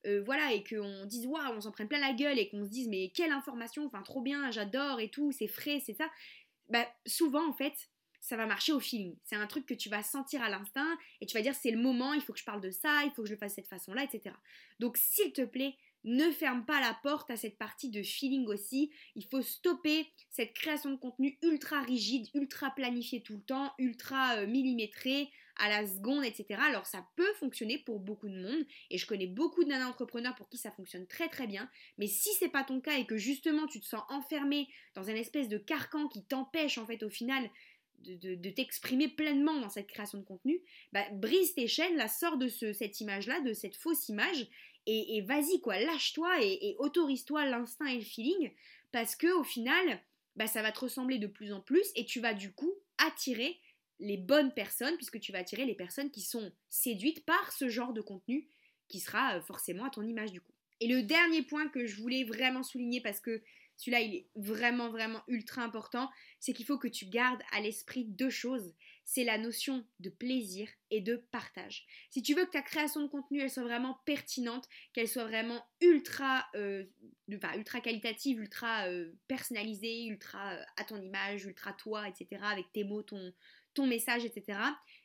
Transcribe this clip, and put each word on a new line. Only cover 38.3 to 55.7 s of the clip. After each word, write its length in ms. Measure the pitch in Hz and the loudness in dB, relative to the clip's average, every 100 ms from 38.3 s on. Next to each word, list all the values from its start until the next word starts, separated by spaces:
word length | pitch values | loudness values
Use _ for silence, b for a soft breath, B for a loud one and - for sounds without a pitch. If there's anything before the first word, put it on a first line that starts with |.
| 180 | -6
de 140 | 190 | -2
t'exprimer 600 | 190 254 - - 254 302 | -2 -2 -4 0 2 2
pleinement 500 | 302 311 277 302 302 | 2 2 4 4 2
dans 80 | 208 | -2
cette 200 | 208 202 | -6 -10
création 320 | - 208 202 | -8 -8 -8
de 40 | |
contenu, 380 | 190 190 262 359 B B B | -10 -4 0 0 B B B
bah, 120 | 202 202 | -2 -2
brise 420 | 202 220 359 359 | -2 4 6 6
tes 140 | - 233 | 4 2
chaînes, 300 | - 359 320 | 4 4 4
là, 100 | 214 | 2
sors 300 | - 339 302 | 2 2 2
de 100 | 254 | 2
ce, 240 | - 220 | 0 -2
cette 300 | 208 208 - | -2 -4 -4
image-là, 400 | 208 196 196 330 | -4 -4 -2 0
de 100 | 254 | 0
cette 240 | 208 196 - | -2 -4 -4
fausse 320 | 320 320 - | 0 0 0
image, 400 | 208 294 320 220 B B B - | 0 2 2 -4 B B B 0
et, 320 | 220 190 220 | 0 0 -2
et 40 | |
vas-y, 380 | 196 294 294 381 | 2 2 4 2
quoi, 180 | - 190 | 2 2
lâche-toi 640 | 277 302 - - 339 349 | 2 2 0 0 2 4
et, 280 | 202 190 202 | 4 2 -2
et 60 | 190 | 0
autorise-toi 640 | 285 349 302 262 - 302 285 | 2 4 4 2 0 0 2
l'instinct 420 | 240 233 - 285 | 2 -2 -4 -2
et 100 | 247 | -2
le 80 | 208 | -4
feeling, 460 | - 240 392 254 B B B B | -2 0 2 0 B B B B
parce 240 | 240 226 - | -2 -2 2
que, 100 | 330 | 4
au 160 | 359 | 4
final, 580 | 262 240 233 339 359 202 - _ _ 202 | 2 -2 2 4 4 2 -4 _ _ -4
bah, 100 | 220 | -2
ça 140 | 226 | 2
va 100 | 214 | 0
te 80 | 214 | 0
ressembler 380 | 254 262 254 262 | -4 -2 0 0
de 100 | 208 | -2
plus 240 | 202 208 | -6 -8
en 80 | 196 | -8
plus, 320 | - 311 - - | 4 6 6 2
et 100 | - | -2
tu 160 | 247 | 0
vas, 120 | 233 | 0
du 200 | 208 196 | 0 -4
coup, 200 | - 320 403 - - 311 | -4 -2 -4 -4 2 2
attirer 540 | 311 - 226 269 349 b b _ - | 2 -2 0 -2 -4 b b _ -8
les 160 | 208 202 | -4 -2
bonnes 380 | 180 294 269 | 6 6 6
personnes, 420 | 247 196 - 262 339 | 2 -4 -2 0 -2
puisque 240 | - 220 | -4 -8
tu 140 | - | -6
vas 60 | 196 | -6
attirer 260 | 180 214 | -6 -2
les 100 | 269 | -2